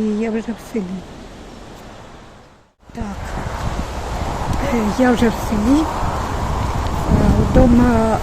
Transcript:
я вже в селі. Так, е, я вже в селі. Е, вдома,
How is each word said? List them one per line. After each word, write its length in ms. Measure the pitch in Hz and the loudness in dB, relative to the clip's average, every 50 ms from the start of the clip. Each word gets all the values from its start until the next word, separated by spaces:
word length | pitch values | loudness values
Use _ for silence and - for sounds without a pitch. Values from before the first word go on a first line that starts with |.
| 220 214 208 208 | 0 0 -2 -2
я 120 | 226 226 | -2 -2
вже 220 | 214 226 214 - 226 | -2 -4 -4 -6 -8
в 200 | - - - - | -10 -10 -8 -8
селі. 100 | 233 190 175 190 185 175 - - - - - - - - - - - - - - - - - - - - - - - - - - - - - _ _ _ _ _ _ _ - - | -6 -6 -6 -8 -10 -12 -14 -16 -18 -18 -18 -18 -20 -20 -20 -20 -20 -20 -18 -18 -18 -18 -20 -20 -20 -20 -20 -20 -20 -20 -20 -20 -20 -20 -20 _ _ _ _ _ _ _ -16 -12
Так, 240 | 233 226 208 196 - - - - - - - - - - - - - - - - - - - - - - - - - - - - - - - 240 | -10 -8 -8 -8 -8 -8 -8 -8 -6 -6 -6 -6 -6 -6 -6 -6 -6 -8 -8 -8 -10 -8 -8 -6 -6 -6 -6 -6 -6 -4 -4 -4 -2 -2 -2 -2
е, 60 | 233 220 208 185 - | -2 -2 -2 0 2
я 140 | 254 254 247 | 2 2 2
вже 160 | - 240 226 | 2 2 0
в 40 | - - - - | 0 -2 -4 -2
селі. 320 | 226 208 208 233 277 302 | -2 0 2 2 4 2
Е, 60 | 320 - - - - - - - - - - - - - - - - - - - - - - - - - - - 208 202 202 214 - - | 2 0 -2 -2 -2 -2 -2 -2 -4 -4 -4 -4 -4 -2 -2 -2 -2 -2 -2 -2 -2 -2 -2 -2 0 2 4 4 6 6 4 4 4 4
вдома, 680 | - 254 262 247 240 240 247 247 240 226 226 220 220 - | 6 6 8 8 8 6 6 6 4 4 4 2 2 2